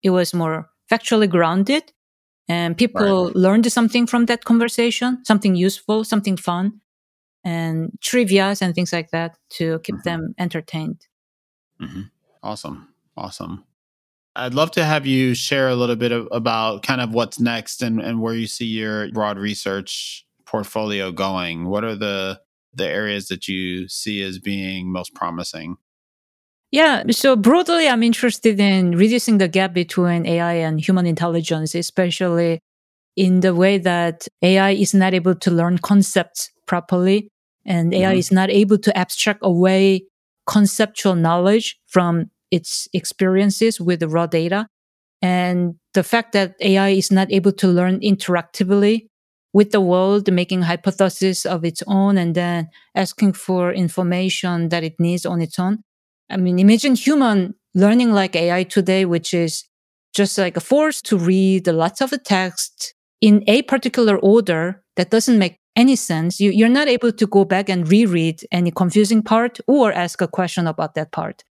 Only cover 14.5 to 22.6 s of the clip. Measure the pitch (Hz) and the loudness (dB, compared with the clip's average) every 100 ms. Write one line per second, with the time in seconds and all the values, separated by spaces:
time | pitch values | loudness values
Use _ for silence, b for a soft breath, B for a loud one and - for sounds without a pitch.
14.5 | 127 165 - 156 151 135 131 131 120 - | -2 -2 0 0 -2 0 0 0 -2 -2
15.5 | 139 131 123 120 117 120 117 113 120 117 | 0 0 0 -2 -2 -2 -2 -4 -4 -2
16.5 | 113 110 101 - 127 120 113 113 - 120 | -2 -4 -4 -2 -2 -2 -2 -4 -2 -2
17.5 | 117 110 - 120 113 104 113 113 113 110 | -2 -8 -8 -4 -4 -4 -4 -4 -6 -8
18.5 | - 113 110 110 107 104 110 104 101 104 | -8 -8 -6 -6 -6 -6 -4 -4 -4 -6
19.5 | 101 - 98 98 - - - _ _ _ | -6 -6 -8 -8 -12 -12 -16 _ _ _
20.5 | 113 104 110 107 104 95 85 95 95 90 | -8 -6 -8 -6 -6 -6 -6 -4 -4 -6
21.5 | 82 87 101 113 104 104 98 95 95 _ | -8 -6 -6 -6 -6 -6 -6 -8 -10 _
22.5 | _ | _